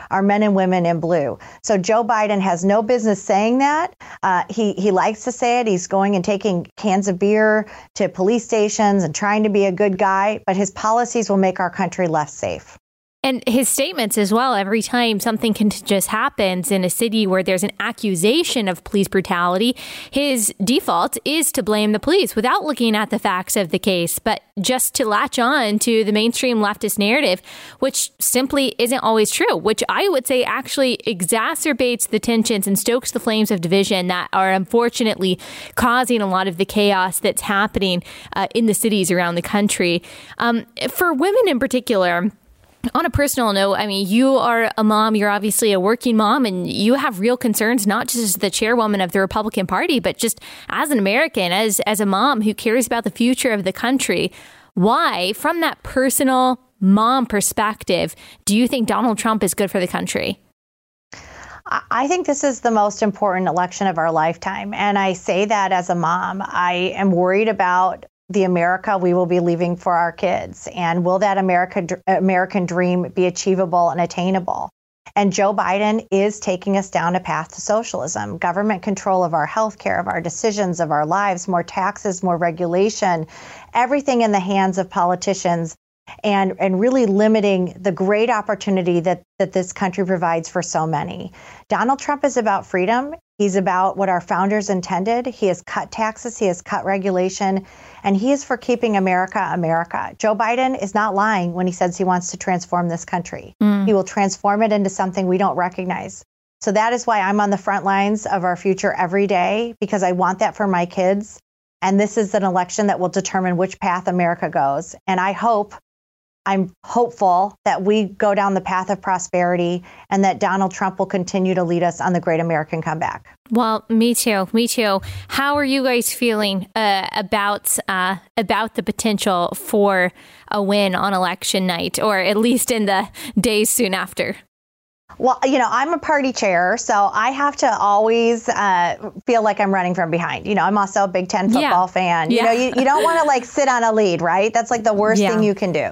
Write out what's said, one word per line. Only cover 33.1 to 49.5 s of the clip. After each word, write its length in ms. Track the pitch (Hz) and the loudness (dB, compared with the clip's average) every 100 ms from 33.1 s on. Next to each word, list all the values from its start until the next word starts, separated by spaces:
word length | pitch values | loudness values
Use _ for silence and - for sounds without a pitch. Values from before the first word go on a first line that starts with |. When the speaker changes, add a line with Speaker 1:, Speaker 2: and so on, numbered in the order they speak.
Speaker 2:
the 80 | - | -4
flames 320 | 240 214 208 | -2 0 0
of 80 | 202 | 0
division 480 | 165 196 190 190 180 | 2 2 2 0 0
that 220 | 180 - | -2 -2
are 180 | 190 190 | 0 2
unfortunately 880 | 190 185 233 240 - 226 - 190 180 - - - - | 2 2 2 2 2 0 0 0 -2 -6 -16 -12 -2
causing 460 | 247 247 247 233 | 2 2 2 0
a 40 | 196 | 0
lot 220 | 185 190 | 0 0
of 80 | 165 | -2
the 80 | |
chaos 560 | 190 214 202 196 185 - | -2 2 2 2 0 -2
that's 220 | 208 - | -2 -2
happening, 600 | - 196 208 - 190 175 - - - | 0 0 0 0 0 -2 -4 -14 -8
uh, 140 | - 190 - | -4 -2 2
in 100 | 226 | 2
the 80 | |
cities 380 | 196 226 208 185 | 2 2 2 2
around 240 | 180 175 175 | 0 0 -2
the 60 | |
country. 600 | - 208 208 - 175 170 - - - - | -2 0 0 2 0 0 -4 -18 -14 -4
Um, 280 | 240 233 - - - | -2 -2 -4 -8 -6
for 240 | - 349 | 0 0
women 360 | 277 359 453 415 | 2 2 2 2
in 100 | 254 | 2
particular, 720 | 269 254 - 208 180 175 202 - _ _ _ _ 240 269 | 0 0 0 2 2 2 -2 -4 _ _ _ _ -4 -2
on 100 | 285 | 0
a 40 | |
personal 420 | - 285 - 226 | 0 0 0 0
note, 220 | 196 196 | 2 2
I 140 | 196 208 | 0 -2
mean, 200 | 196 190 | -2 0
you 300 | 226 262 262 | 4 4 4
are 340 | 240 233 226 - | 4 2 0 2
a 80 | 214 | 2
mom, 280 | 214 220 | 2 2
you're 160 | 214 208 | 2 2
obviously 440 | 202 208 - 220 | 0 -2 0 2
a 80 | 196 | 2
working 340 | 190 240 254 220 | 2 0 2 2
mom, 300 | 208 277 233 | 4 2 0
and 200 | 185 170 | -2 -4
you 280 | - 208 | 0 2
have 260 | 277 294 185 | 2 0 -2
real 160 | 220 254 | 0 0
concerns, 500 | 240 208 220 247 202 | 0 0 0 2 0
not 220 | 208 254 | 0 -2
just 160 | 240 | -2
as 100 | 220 180 | -2 -2
the 140 | 202 | -2
chairwoman 520 | - 220 240 214 202 | -2 0 2 2 0
of 100 | 180 | 0
the 80 | 196 | 0
Republican 480 | 190 220 214 | 0 -2 -4